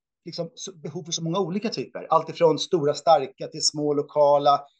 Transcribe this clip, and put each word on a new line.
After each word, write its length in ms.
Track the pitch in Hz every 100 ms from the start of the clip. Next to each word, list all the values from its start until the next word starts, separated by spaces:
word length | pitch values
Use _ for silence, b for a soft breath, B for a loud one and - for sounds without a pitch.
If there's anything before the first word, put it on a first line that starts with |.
| _ _
liksom 260 | 170 165 170
så, 180 | - - 156
behov 280 | 147 175
för 80 | 170
så 100 | 165
många 160 | 165 185
olika 300 | 170 202 220
typer. 380 | - 117 87 -
Allt 180 | 160 156
ifrån 300 | 147 165 151
stora, 360 | - 175 143
starka 520 | 147 170 151 131 - 151
till 160 | 156 -
små, 280 | 151 147
lokala. 640 | 143 143 151 143 143 143 143 B